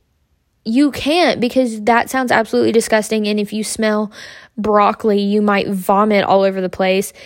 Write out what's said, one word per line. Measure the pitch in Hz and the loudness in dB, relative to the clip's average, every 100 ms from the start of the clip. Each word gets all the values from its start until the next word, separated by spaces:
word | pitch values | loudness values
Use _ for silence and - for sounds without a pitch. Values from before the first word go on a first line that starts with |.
| _ _ _ _ _ _ | _ _ _ _ _ _
you | 220 240 294 | -2 0 0
can't | - 269 339 294 - | 0 -2 0 0 0
because | 233 262 247 220 | 0 0 -2 -2
that | 208 233 - | 0 0 0
sounds | 262 247 | -4 0
absolutely | 226 220 240 226 | 0 0 0 2
disgusting. | 226 - 220 208 220 208 | 0 2 0 0 -2 -2
And | 208 | -2
if | 208 | -4
you | 214 | -6
smell | 208 - 214 214 214 - - - - - | -6 -4 -2 -2 -4 -10 -20 -20 -16 -6
broccoli, | 208 208 202 214 220 208 | 0 2 2 0 0 0
you | 202 208 | 2 0
might | 208 196 - | 2 0 -2
vomit | 196 185 196 214 202 | -4 0 2 4 2
all | - 196 | 2 2
over | 196 190 | 2 0
the | 185 | -6
place, | - 185 190 202 - | -2 0 0 -2 -10